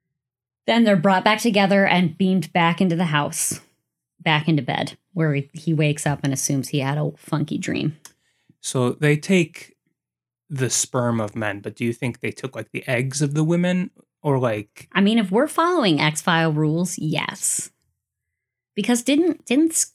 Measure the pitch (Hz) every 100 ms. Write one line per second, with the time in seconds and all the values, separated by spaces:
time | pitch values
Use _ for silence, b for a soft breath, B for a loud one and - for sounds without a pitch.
0 | _ _ _ _ _ _ - 233 220 196
1 | 196 185 208 214 233 202 196 196 196 180
2 | 180 - 190 190 160 180 170 170 190 170
3 | 175 151 147 160 - - _ _ _ _
4 | _ _ 165 151 151 151 127 - - -
5 | _ 180 160 143 139 151 - 156 151 147
6 | 151 139 143 135 - 139 123 147 135 147
7 | 151 - - 147 151 156 - - 156 156
8 | - _ _ _ _ _ - 135 123 -
9 | 151 151 - 190 160 - - _ _ _
10 | _ _ _ _ - 135 123 - - 127
11 | 120 117 107 117 107 101 107 - 117 117
12 | 123 117 117 - 135 113 110 - - 123
13 | 135 143 147 147 160 170 180 180 180 _
14 | _ _ 151 135 123 107 101 - - 185
15 | 202 226 190 196 302 - 339 359 214 147
16 | 151 156 - 165 165 151 156 160 180 -
17 | 151 - - 202 - - - _ _ _
18 | _ _ _ _ _ _ _ - 208 240
19 | 247 294 349 - - 262 320 - -